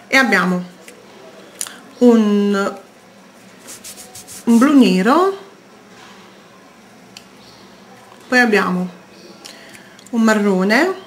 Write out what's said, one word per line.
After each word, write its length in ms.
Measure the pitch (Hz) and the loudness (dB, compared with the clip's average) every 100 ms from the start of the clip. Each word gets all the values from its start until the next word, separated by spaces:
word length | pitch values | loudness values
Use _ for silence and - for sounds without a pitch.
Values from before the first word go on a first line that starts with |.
| - | -4
e 80 | 262 | -2
abbiamo 480 | 247 196 180 180 180 - - - - - - - - - - - - - | 0 0 -2 -4 -6 -18 -20 -20 -20 -20 -20 -20 -20 -14 -14 -16 -14 0
un, 760 | 247 226 208 208 202 196 196 - - - - - - - - - - - - - - - - - | 2 4 2 0 0 -2 -4 -8 -20 -20 -20 -20 -20 -20 -20 -20 -20 -20 -20 -20 -20 -20 -20 -8
un 140 | - 233 | 0 2
blu 180 | 269 285 | 4 4
nero, 600 | 208 185 214 311 381 - - - - - - - - - - - - - - - - - - - - - - - - - - - - - - | 4 2 2 2 0 -4 -14 -20 -20 -20 -20 -20 -20 -20 -20 -20 -20 -20 -20 -20 -20 -20 -20 -20 -20 -20 -20 -20 -20 -20 -20 -20 -20 -20 -4
poi 140 | 247 | 0
abbiamo 480 | 240 202 185 180 180 - - - - - - - - - - - - | 2 0 -2 -4 -6 -12 -20 -20 -20 -20 -20 -20 -20 -20 -20 -20 -8
un 120 | 233 | -2
marrone 720 | 226 214 202 185 196 240 359 370 | 0 2 0 0 2 0 0 -4